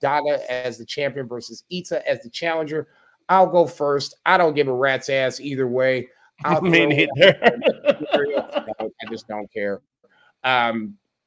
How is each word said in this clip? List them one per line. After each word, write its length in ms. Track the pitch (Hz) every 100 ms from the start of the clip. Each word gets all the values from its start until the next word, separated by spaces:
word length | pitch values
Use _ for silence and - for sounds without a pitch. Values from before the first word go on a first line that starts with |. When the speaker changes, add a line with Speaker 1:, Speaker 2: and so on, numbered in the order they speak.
Speaker 1:
Daga 440 | 139 147 147 139 -
as 300 | 127 127 110
the 60 |
champion 420 | 113 147 139 139 120
versus 380 | 120 - 113 -
Ita 360 | 180 - 160 -
as 140 | 135
the 80 | 120
challenger. 580 | - 170 160 151 151 143 _ _ _ -
I'll 200 | 190 180
go 180 | 175 156
first. 480 | - 143 143 - -
I 120 | 165 185
don't 180 | 165
give 140 | 147 135
a 40 |
rat's 360 | 127 135 131 143
ass 320 | 135 131 123
either 260 | 143 131 127
way. 420 | 127 131 127 120 _
Speaker 2:
<laughs> 200 | _ -
Speaker 1:
I'll 180 | 147 196
Speaker 2:
Me 160 | 180 165
Speaker 1:
throw 80 | 151
Speaker 2:
neither. 500 | 143 160 135 185 -
Speaker 1:
<laughs> 1500 | 240 247 320 - 285 285 302 294 285 269 - - 110 - 113 -
I 40 | 110
just 160 | 113 -
don't 260 | 107 101
care. 280 | 107 101 98 _ _ _ _ _ _
Um, 520 | 127 127 117 113 107 104 _ _